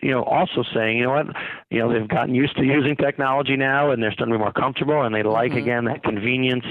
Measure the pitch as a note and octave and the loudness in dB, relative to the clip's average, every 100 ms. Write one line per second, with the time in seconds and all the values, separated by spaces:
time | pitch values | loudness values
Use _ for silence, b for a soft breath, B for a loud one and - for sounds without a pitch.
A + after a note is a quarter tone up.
0 | C#3+ B2+ B2+ C3+ F3+ C3+ A#2+ A#2 A2 A#2 | -2 0 0 0 0 -2 -2 0 0 2
1 | B2 C#3+ D3+ - B B B A#2+ A2+ A#2 | 2 0 -2 -8 B B B -2 0 0
2 | A2 A2 A#2+ B2+ C#3 - C3+ D3 C#3 C#3+ | 0 -2 0 0 0 0 2 2 2 0
3 | C#3+ C#3 C3+ C#3 C3+ C3+ C3+ C#3 D3 A#2+ | 0 0 0 0 0 0 2 2 2 2
4 | G#2+ G2 A#2 A2+ G#2 - C3+ C3 C#3 D3+ | 0 0 0 0 0 0 -2 0 0 2
5 | A#2+ G#2+ G#2+ A2+ B2+ B2+ A2+ A#2+ A#2 C#3+ | 2 2 2 2 2 0 0 0 -2 -2
6 | B2 G#2 A2+ B2+ B2+ B2+ A#2+ | -4 -2 -2 0 0 -2 -4